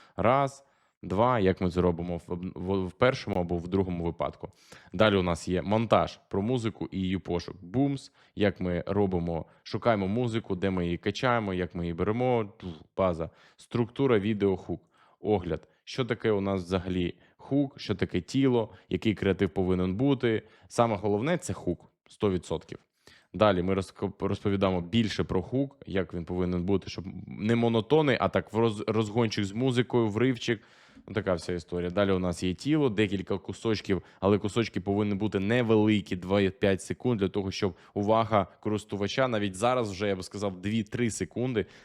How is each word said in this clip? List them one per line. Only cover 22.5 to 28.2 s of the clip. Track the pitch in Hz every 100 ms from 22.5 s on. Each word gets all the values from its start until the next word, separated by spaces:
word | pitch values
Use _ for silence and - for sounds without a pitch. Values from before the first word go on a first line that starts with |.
| 80 - - _ _ - - _
Далі | 90 107 90
ми | 92
розко-, | 95 92 - 98 -
розповідаємо | 98 98 107 98 98 90
більше | 85 113 110 -
про | 80 92
хук, | 87 131 139 - -
як | 95 87
він | 87 82
повинен | 90 90 90
бути, | 87 98 -
щоб | - 90 - -
не | - 104 117
монотонний, | 117 113 101 156 151
а | 117